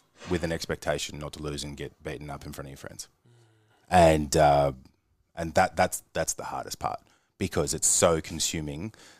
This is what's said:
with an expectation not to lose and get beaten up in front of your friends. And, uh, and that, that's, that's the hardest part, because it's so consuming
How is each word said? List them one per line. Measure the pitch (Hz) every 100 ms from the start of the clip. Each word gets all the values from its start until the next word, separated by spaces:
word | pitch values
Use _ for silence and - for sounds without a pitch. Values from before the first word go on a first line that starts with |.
| _ _ -
with | 87
an | 82
expectation | 82 - 78 82 73 - 73
not | 73
to | -
lose | 76 71 73
and | 71
get | 69 -
beaten | 78 69 73
up | 71 76
in |
front | 73 69
of |
your | 69
friends. | - - - _ _ _ _ _ _ _ _
And, | 90 82 78 73 80
uh, | 73 71 71 64 - _ _ _ _ -
and | 82 92
that, | 92 -
that's, | 92 - -
that's | 82 80
the | - -
hardest | 67 50 -
part, | - - _ _ _ _
because | 95 87 71
it's | 76 -
so | - 90 80
consuming | - 80 - 85 73 73 110 - -